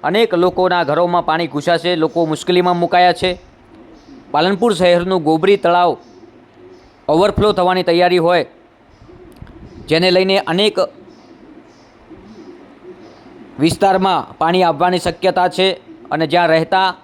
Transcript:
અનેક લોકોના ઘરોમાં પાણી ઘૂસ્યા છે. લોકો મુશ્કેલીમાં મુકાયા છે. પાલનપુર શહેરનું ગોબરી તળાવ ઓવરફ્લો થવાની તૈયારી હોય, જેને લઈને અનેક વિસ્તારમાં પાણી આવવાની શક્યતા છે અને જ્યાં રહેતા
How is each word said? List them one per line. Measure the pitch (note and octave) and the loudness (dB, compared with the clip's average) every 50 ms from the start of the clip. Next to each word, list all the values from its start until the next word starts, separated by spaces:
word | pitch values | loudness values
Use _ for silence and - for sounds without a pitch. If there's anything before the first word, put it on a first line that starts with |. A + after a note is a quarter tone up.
અનેક | - C#3+ F3 G#3+ A#3 G#3 F#3 | -4 -2 0 0 0 0 0
લોકોના | E3+ F3 F#3 F3+ F3+ F#3 F3+ F3 F3 E3+ | 0 0 0 0 0 0 0 0 0 -2
ઘરોમાં | C3+ D3 D#3+ F3 F3 F3 F3 E3+ | 0 0 0 0 0 0 -2 -2
પાણી | - D#3 E3 E3+ | -2 -2 -2 -4
ઘૂસ્યા | D3+ C3+ D3 C#3+ F3 E3+ E3 | -4 -6 -6 -2 -2 -2 0
છે. | - F3 F3+ | 0 -2 -2
લોકો | E3 D#3+ D#3 - E3 E3+ | 0 -2 -2 0 -2 -2
મુશ્કેલીમાં | D#3 D#3 - - - F3+ F3+ F3+ F3+ F3+ | -2 -2 -6 -2 0 0 2 2 2 0
મુકાયા | F3 E3+ E3+ - F3 F3+ F3+ | 0 -2 0 2 4 4 4
છે. | F3 - G3+ F#3 F3+ F#3 - - - _ - - - - - - - - - - - - - - | 2 0 -4 -6 -6 -6 -14 -20 -20 _ -20 -20 -20 -20 -20 -20 -20 -20 -20 -20 -20 -20 -16 -4
પાલનપુર | C#3 D3 D#3+ F#3 G3+ F3 A3+ A#3+ G3+ | -2 0 0 0 0 0 0 0 0
શહેરનું | D#3 F#3 F3 F3 F3 F3 F#3 F#3+ F3+ | 2 2 2 2 2 2 0 -2 -2
ગોબરી | D#3 D3+ D#3+ D#3+ D#3+ F#3+ G3+ | 0 0 0 2 2 2 2
તળાવ | G3 - E3+ F3 F3 F3+ E3+ C3 - - - - - - - - - - _ _ - - - - - - - _ _ _ - | 2 2 0 2 2 2 0 0 -4 -12 -20 -20 -20 -20 -20 -20 -20 -20 _ _ -20 -20 -20 -20 -20 -20 -20 _ _ _ -2
ઓવરફ્લો | D3+ E3 G3 G#3 G3 - G3+ G#3 | 0 2 2 0 0 0 0 0
થવાની | G3+ - F3+ F3+ F#3 F#3 | 0 0 0 0 0 0
તૈયારી | F3 F3+ E3+ E3+ F3+ F3+ F3+ F3+ | 0 0 2 2 2 2 2 2
હોય, | D#3+ E3+ F3+ E3+ C3 - - - _ _ _ _ _ _ - _ - - F4+ - - - - - - - - - - - - - - - | 2 2 0 0 -2 -4 -12 -20 _ _ _ _ _ _ -20 _ -20 -20 -20 -20 -20 -20 -20 -20 -20 -20 -20 -20 -20 -20 -20 -20 -6 -2
જેને | D#3 E3 F3+ F#3 | 0 2 2 2
લઈને | F3+ F#3 F#3+ F#3+ F#3+ G3 | 2 2 2 2 0 -2
અનેક | - - D#3+ F#3 G#3 G#3+ G3+ F#3+ F3+ - - - - - - - - - - - - - - - - - - - - - _ - - - - - - G#2 - - D#4+ - - F4 - - - - E4+ F#4 F#3 - - - - - - - - - - - - - | -2 -2 -2 0 0 0 0 -2 -4 -4 -6 -20 -20 -20 -20 -20 -20 -20 -20 -20 -20 -20 -20 -20 -20 -20 -20 -20 -20 -20 _ -20 -20 -20 -20 -20 -20 -20 -20 -20 -20 -20 -20 -20 -20 -20 -20 -20 -20 -20 -20 -20 -20 -20 -20 -20 -20 -20 -20 -20 -20 -18 -6 -2
વિસ્તારમાં | C#3+ E3 - - G3+ G3 F#3+ F#3+ F#3 F#3+ F3+ D3+ A#2 - - - | -2 -2 0 0 0 0 2 2 0 0 0 -2 -4 -6 -8 -4
પાણી | D#3+ E3 F3 F#3 | -2 0 2 2
આવવાની | F#3 E3+ D#3 C#3 F3 F3+ F#3 F3 | 2 0 0 0 0 0 0 -2
શક્યતા | - F3 E3+ - - F#3 F3 F#3 F3+ F3+ | -4 -4 -6 -2 -2 -2 0 0 -2 -2
છે | - F#3 F#3 F#3+ F#3 - - - - - - - | 0 0 0 0 -2 -4 -12 -20 -20 -20 -10 -8
અને | C#3+ D#3 D#3+ | -4 -4 -2
જ્યાં | D3 D#3 F3 F3 D#3+ | 0 0 0 2 4
રહેતા | D#3+ D#3+ D#3+ D#3+ F#3+ F#3+ F#3+ F#3 F3 - | 2 0 0 0 0 0 0 -2 -4 -8